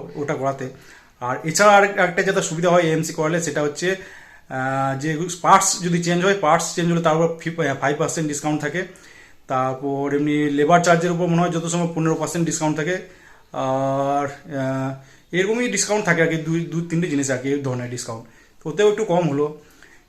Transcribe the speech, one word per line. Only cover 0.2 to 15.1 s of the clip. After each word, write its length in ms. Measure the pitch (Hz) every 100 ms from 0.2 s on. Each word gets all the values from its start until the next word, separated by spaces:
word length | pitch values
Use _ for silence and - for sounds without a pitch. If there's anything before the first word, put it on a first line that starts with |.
| 147
করাতে। 340 | 139 135 135 127 - - - - _
আর 160 | 123 135
এছাড়া 320 | 160 156 208 202
আর 80 |
একটা 380 | 202 202 180 170
যেটা 200 | 185 185
সুবিধা 280 | 170 160 175
হয় 120 | 175
এএমসি 300 | 165 160 165
করালে 280 | 156 156 170
সেটা 220 | 160 151
হচ্ছে, 340 | 147 147 175 190 - - - - -
আহ, 520 | 131 131 135 135 135
যে 180 | 151 151 175 -
পার্টস 400 | 151 190 190 -
যদি 200 | 175 170
চেঞ্জ 220 | 170 175
হয়, 140 | 185 196
পার্টস 340 | 151 165 170
চেঞ্জ 180 | - 170
হলে 100 | 170
তার 140 | 165 156
উপর 120 | 165 165
ফি-, 240 | 165 165
আহ, 140 | 147 135
ফাইভ 180 | 135 147
পার্সেন্ট 300 | 156 - 156
ডিসকাউন্ট 320 | 147 151 151
থাকে। 220 | 147 165 190 - - - - - -
তারপর 640 | 131 131 127 139 139 139
এমনি 360 | 143 151 147 147
লেবার 300 | 143 147 175
চার্জের 300 | 170 170 170
উপর 160 | 170 175
মনে 160 | 170
হয় 80 | 175
যত 160 | 170 170
সময় 220 | 175 170
পনেরো 200 | 170 160
পার্সেন্ট 320 | 156 151 170 165
ডিসকাউন্ট 300 | 151 156 151
থাকে। 500 | 156 185 - - - - _
আর, 720 | - 135 135 135 135 139 143
আহ, 720 | 139 139 - 139 131 135 135 135 -